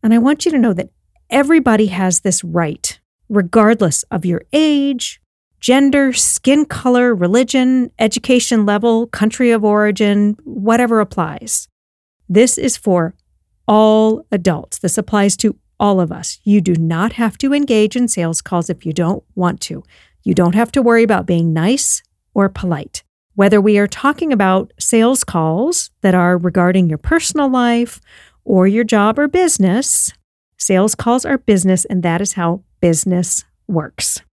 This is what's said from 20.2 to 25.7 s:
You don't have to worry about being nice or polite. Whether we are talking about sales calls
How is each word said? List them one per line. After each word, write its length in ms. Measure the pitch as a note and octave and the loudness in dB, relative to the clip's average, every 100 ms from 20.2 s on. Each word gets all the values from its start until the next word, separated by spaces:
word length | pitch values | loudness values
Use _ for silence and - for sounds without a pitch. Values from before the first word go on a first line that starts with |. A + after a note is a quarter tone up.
You 100 | - | -2
don't 200 | F3+ F3 F#3+ | 0 2 2
have 160 | A#3 | 0
to 100 | C#4 | 0
worry 220 | A#3+ A#3 | 2 2
about 220 | A3+ F#3+ F3 | 2 0 0
being 260 | E3+ E3 | -2 0
nice 500 | D#3+ F3 C4+ - - _ _ _ | 0 0 -2 -2 -6 _ _ _
or 160 | G#3 G3 | -2 -2
polite. 540 | F#3+ F3+ D3+ - - _ _ _ G3 | -2 -6 -6 -8 -18 _ _ _ 0
Whether 240 | G3 G#3 | 2 4
we 180 | G3+ G#3 | 4 2
are 100 | G3+ | 0
talking 440 | - C#4 D4 D#4+ | -2 -2 -2 -2
about 400 | A#3+ G3 F#3+ F#3+ _ | 0 2 0 -2 _
sales 460 | - A#3 A3+ C4 | -2 2 2 0
calls 680 | - F3 D#3+ E3 C#4 | -2 -2 -2 -2 -2